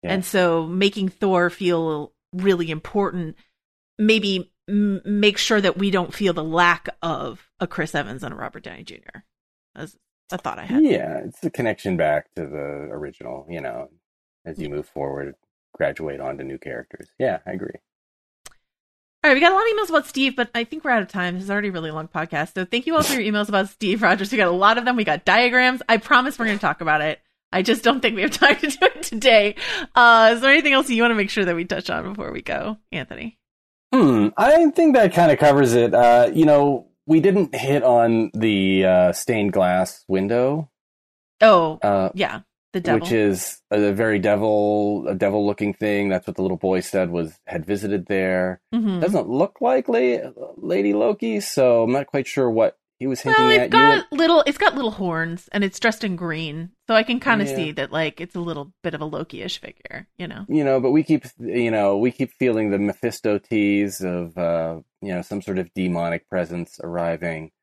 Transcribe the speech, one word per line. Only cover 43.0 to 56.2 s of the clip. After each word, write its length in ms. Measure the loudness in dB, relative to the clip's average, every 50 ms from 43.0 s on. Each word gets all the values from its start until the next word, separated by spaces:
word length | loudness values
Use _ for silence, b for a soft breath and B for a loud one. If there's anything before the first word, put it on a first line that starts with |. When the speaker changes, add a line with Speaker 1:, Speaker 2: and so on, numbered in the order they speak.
Speaker 1:
which 100 | 0 0
is 500 | 0 2 2 2 0 -2 -6 -10 -12 -16 _ _
a 220 | 0 0 2 0
very 260 | 0 0 0 0 0
devil, 880 | 0 2 2 0 2 2 0 0 2 2 0 0 0 0 -2 -2 -4 -4
a 80 | -6 -4
devil-looking 600 | -2 -2 0 0 0 0 -2 -2 -2 -4 -4 -4
thing. 340 | _ -4 -2 -2 0 0
That's 180 | -2 -2 -4 -4
what 120 | -6 -6
the 40 | -4
little 140 | -4 -4 -4
boy 240 | -2 -2 0 0 0
said 300 | -2 -2 -2 -2 -2 -2
was, 280 | -2 -6 -6 -6 -10 _ _
had 200 | -10 -10 -10 -6
visited 400 | -4 -6 -4 -4 -4 -6 -6 -4
there. 560 | -2 -2 -2 0 0 0 -2 -2 -4 -6 -10 _ _ -4
Speaker 2:
Mm-hmm. 280 | -2 -2 -2 -2 0
Speaker 1:
Doesn't 260 | -2 0 0 -2 -2
look 320 | -2 -2 -2 -2 -2 _ _
like 300 | -2 0 0 0 0 0
La-, 420 | -2 0 0 0 0 -2 -6 -10 -14 -16 -16 -16 -16
Lady 380 | -12 -6 -4 -2 0 0 0 0
Loki, 480 | 0 0 0 -2 -2 -4 -4 -4 -4
so 420 | -6 -4 0 2 4 4 4 4 2
I'm 80 | 2
not 160 | 0 -2 -4
quite 200 | _ -4 -4 -4
sure 220 | -2 -2 0 0 2
what 280 | 2 2 2 2 0 _ _ _ _
he 100 | _ -6
was 120 | -4 -4 -4
hinting 240 | 0 2 2 4 4
Speaker 2:
Well, 80 | 6
it's 80 | 4 4
Speaker 1:
at. 60 | 2
You 40 | 4
Speaker 2:
got 340 | 4 6 6 6 4 4 0 _
Speaker 1:
would 60 | -2
Speaker 2:
little, 260 | 0 2 4 4 4 4
it's 100 | 2 -2
got 180 | 0 0 0 0
little 160 | 0 -4 -4
horns, 580 | -4 -4 -4 -4 -2 -2 -4 -4 -6 -10 -12 _
and 140 | -4 -2 -2
it's 160 | -2 -4 -2
dressed 240 | -2 -2 -2 -2 -6
in 100 | -6 -6
green, 540 | -6